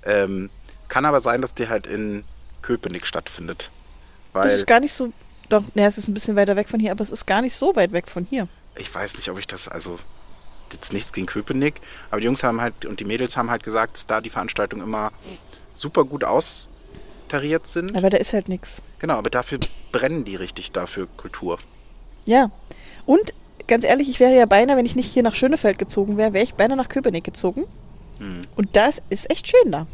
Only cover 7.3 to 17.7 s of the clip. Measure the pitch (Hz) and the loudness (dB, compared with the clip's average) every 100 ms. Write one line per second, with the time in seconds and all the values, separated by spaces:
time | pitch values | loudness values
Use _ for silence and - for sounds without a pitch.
7.3 | 196 254 - 339 359 180 175 - - 185 | 0 0 0 0 4 2 0 -6 -8 -6
8.3 | 269 180 - - - - - 101 - - | -4 -6 -10 -20 -14 -10 -8 -6 -6 -6
9.3 | 92 - 92 - 85 85 85 - - - | -8 -8 -8 -8 -8 -10 -10 -14 -16 -18
10.3 | - - - - - - 101 - - 95 | -16 -16 -16 -14 -6 -4 -2 -4 -4 -6
11.3 | - 104 127 147 - - - - 107 113 | -6 -4 -2 -2 -2 -18 -20 -8 -4 -2
12.3 | 135 127 113 120 - - 104 104 113 127 | 0 0 0 -4 -6 -12 -8 -6 -4 -4
13.3 | - 117 117 - 110 110 - - 110 113 | -2 -2 -4 -2 -2 -2 -4 -2 -2 -4
14.3 | - 92 - 101 104 98 107 107 - - | -8 -6 -4 -4 -4 -6 -4 -6 -8 -16
15.3 | 95 - - - - 147 165 139 139 - | -16 -18 -20 -20 -12 -2 0 0 0 0
16.3 | 107 - - - - - - - - - | 0 0 -6 -8 -20 -20 -20 -20 -20 -8
17.3 | 147 143 160 - | -6 -2 -2 -2